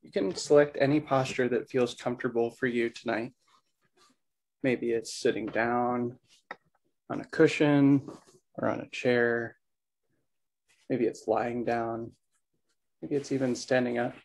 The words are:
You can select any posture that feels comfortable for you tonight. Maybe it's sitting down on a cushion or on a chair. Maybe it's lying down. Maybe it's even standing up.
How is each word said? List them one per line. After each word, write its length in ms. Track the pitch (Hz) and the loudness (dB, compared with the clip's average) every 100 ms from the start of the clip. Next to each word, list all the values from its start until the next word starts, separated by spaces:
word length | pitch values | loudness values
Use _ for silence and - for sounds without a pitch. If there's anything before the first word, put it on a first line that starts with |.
You 100 | - | -6
can 240 | 202 190 170 | -4 -4 -4
select 400 | - 147 147 - | 4 6 6 2
any 220 | 139 151 | 2 2
posture 480 | 147 135 131 - 123 | 2 0 0 0 0
that 220 | 120 - | 0 -2
feels 240 | 131 120 | 0 0
comfortable 560 | - 127 123 123 117 117 | -2 -6 -4 -4 -2 -2
for 160 | 113 131 | -2 -2
you 240 | 120 117 | 0 -2
tonight. 420 | 117 - 113 120 _ _ _ _ _ _ _ _ _ _ _ _ _ | -4 -4 -4 -6 _ _ _ _ _ _ _ _ _ _ _ _ _
Maybe 280 | 135 120 120 | -2 0 0
it's 240 | 117 110 | -4 -4
sitting 320 | - 131 104 107 | -2 -2 0 -4
down 720 | 104 117 123 120 123 120 123 _ _ _ - _ _ _ _ _ | -2 0 0 0 -2 -4 -8 _ _ _ -18 _ _ _ _ _
on 140 | 127 | -10
a 20 | |
cushion 800 | 113 - 156 - 151 143 139 139 135 - - _ _ - | -8 4 4 4 4 6 6 4 0 -18 -20 _ _ -4
or 100 | 113 | -4
on 120 | 117 | -4
a 80 | - | -8
chair. 680 | - 127 120 120 117 117 - _ _ _ _ _ _ _ _ _ _ _ _ _ | -4 0 2 2 0 -4 -12 _ _ _ _ _ _ _ _ _ _ _ _ _
Maybe 160 | 123 113 | 0 0
it's 200 | - - | -2 -2
lying 380 | 107 120 120 | 0 0 -4
down. 480 | 117 117 113 113 117 - _ _ _ _ _ _ _ _ | -2 -2 -2 -6 -10 -16 _ _ _ _ _ _ _ _
Maybe 160 | 160 143 | -4 -4
it's 160 | 139 | -2
even 220 | 135 131 | -2 0
standing 420 | 120 - 127 123 120 | -2 0 0 2 -2
up. 160 | 123 - | -4 -6